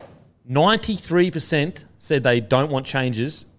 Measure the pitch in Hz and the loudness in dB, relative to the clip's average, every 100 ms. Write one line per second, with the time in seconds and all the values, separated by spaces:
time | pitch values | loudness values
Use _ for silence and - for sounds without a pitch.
0 | - - _ _ 123 135 185 220 226 202 | -20 -20 _ _ -4 2 4 2 -2 -6
1 | - 175 180 160 - 151 156 - - - | 0 2 2 0 -2 0 -2 -6 -20 -16
2 | - 143 123 120 107 127 151 135 131 135 | -2 0 2 2 2 0 2 -2 -4 -4
3 | 127 110 117 - - | -2 -2 -4 -6 -14